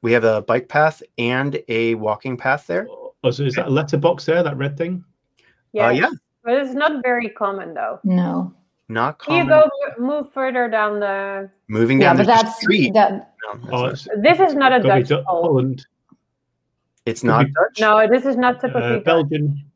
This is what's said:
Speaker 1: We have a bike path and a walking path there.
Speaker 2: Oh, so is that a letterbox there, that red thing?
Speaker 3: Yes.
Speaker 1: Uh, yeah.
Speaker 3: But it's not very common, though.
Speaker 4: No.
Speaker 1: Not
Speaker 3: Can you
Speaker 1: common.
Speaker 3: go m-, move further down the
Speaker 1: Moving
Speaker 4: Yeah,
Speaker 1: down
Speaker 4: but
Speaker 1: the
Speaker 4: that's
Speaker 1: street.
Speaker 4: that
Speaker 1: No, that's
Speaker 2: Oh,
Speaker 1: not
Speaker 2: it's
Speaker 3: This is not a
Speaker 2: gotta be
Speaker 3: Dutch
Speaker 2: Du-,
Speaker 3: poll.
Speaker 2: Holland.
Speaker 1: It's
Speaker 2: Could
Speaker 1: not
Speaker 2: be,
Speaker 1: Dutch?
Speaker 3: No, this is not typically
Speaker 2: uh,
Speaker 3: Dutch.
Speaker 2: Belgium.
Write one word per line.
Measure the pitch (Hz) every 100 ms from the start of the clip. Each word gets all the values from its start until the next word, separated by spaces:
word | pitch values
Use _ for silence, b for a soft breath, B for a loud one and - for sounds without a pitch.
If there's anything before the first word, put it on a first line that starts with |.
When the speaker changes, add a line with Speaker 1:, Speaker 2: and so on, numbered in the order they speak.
Speaker 1:
We | 117
have | 117
a | 113 107
bike | 104 123 -
path | 147 156 156 - -
and | 120 127 139 135 -
a | 113 117 113
walking | 107 104 135 123
path | 131 143 -
there. | 170 226 - - _
Speaker 2:
Oh, | 131
so | 123
is | 143 127
that | 127
a |
letterbox | 135 151 151 165 170
there, | - 165
that | 170 143
red | 139 143
thing? | 170 180 - _ _ _ _ _ _
Speaker 3:
Yes. | 214 220
Speaker 1:
Uh, |
yeah. | 247 - 302 _ _
Speaker 3:
But | 233
it's | 254 269
not | 254 339 302
very | 247 240 233
common, | - 202 196 170
though. | 160 110 -
Speaker 4:
No. | 196 180 175 175 180 - _ _ _
Speaker 1:
Not | 113 139 156
Speaker 3:
Can | - 330
you |
Speaker 1:
common. | 294 311
Speaker 3:
go | 311 277 277 226
m-, | 247
move | 294 285
further | - 262 254 240
down | 220 208 208
the | 202 196 196 196 196 _ _
Speaker 1:
Moving | 107 117 135
Speaker 4:
Yeah, | 180
Speaker 1:
down | -
Speaker 4:
but |
Speaker 1:
the | 202
Speaker 4:
that's | 226 226 -
Speaker 1:
street. | - 214 240
Speaker 4:
that | 208 202 - - _
Speaker 1:
No, | 107 107
that's | 120
Speaker 2:
Oh, | 123
Speaker 1:
not | 127
Speaker 2:
it's | 139 - 208
Speaker 3:
This | 226 339
is | 381
not | 294 269
a | 254
Speaker 2:
gotta | 185 196
be |
Speaker 3:
Dutch | -
Speaker 2:
Du-, | 143
Speaker 3:
poll. | - 175
Speaker 2:
Holland. | 170 139 127 131 - _ _ _ _ _ _ _ _ _ _ _ -
Speaker 1:
It's | 113
Speaker 2:
Could | 120
Speaker 1:
not | 113 139
Speaker 2:
be, |
Speaker 1:
Dutch? | 143 202 -
Speaker 3:
No, | 214 214 220
this | 247 262
is | 240
not | 247 247
typically | - 247
Speaker 2:
uh, | 233 233
Speaker 3:
Dutch. |
Speaker 2:
Belgium. | - 165 147 156 147 143 -